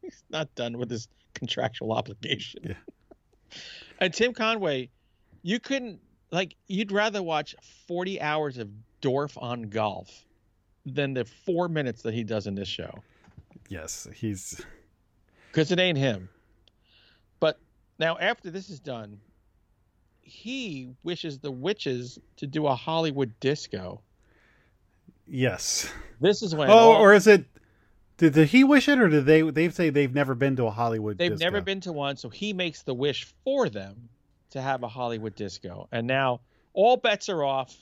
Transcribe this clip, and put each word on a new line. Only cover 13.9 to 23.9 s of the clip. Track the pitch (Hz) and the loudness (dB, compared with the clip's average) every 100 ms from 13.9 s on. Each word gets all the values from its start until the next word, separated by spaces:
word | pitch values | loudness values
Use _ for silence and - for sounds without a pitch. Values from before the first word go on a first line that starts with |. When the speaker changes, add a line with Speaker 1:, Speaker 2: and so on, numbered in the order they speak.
| - - | -14 -16
Speaker 2:
he's | - 113 98 - 90 - - _ _ _ _ _ _ _ | -10 -8 -8 -12 -18 -18 -20 _ _ _ _ _ _ _
Speaker 1:
'Cause | - 151 | -2 0
it | 180 | 2
ain't | 185 151 | 2 2
him. | 135 101 92 _ _ _ _ _ _ _ _ _ _ _ | 0 -2 -8 _ _ _ _ _ _ _ _ _ _ _
But | 156 - _ _ _ _ | -2 -2 _ _ _ _
now | 160 165 | -2 0
after | 185 240 185 | -2 -4 -8
this | 175 190 | -14 -14
is | 151 | -16
done, | 147 120 107 104 104 _ _ _ _ _ _ _ _ _ | -12 -12 -14 -20 _ _ _ _ _ _ _ _ _ _
he | _ - 220 262 233 143 127 127 | _ -18 -10 -8 -8 -10 -12 -12
wishes | 170 175 165 135 | -10 -8 -10 -10
the | 147 | -10
witches | 127 147 214 - 123 123 - _ _ | -6 -6 -4 -4 -6 -8 -16 _ _
to | 143 | -6
do | 151 151 | -2 0
a | |
Hollywood | 127 - 160 165 139 127 110 | -2 -2 -2 -2 -2 -4 -2
disco. | 135 151 - 101 92 | -2 -2 -6 -10 -10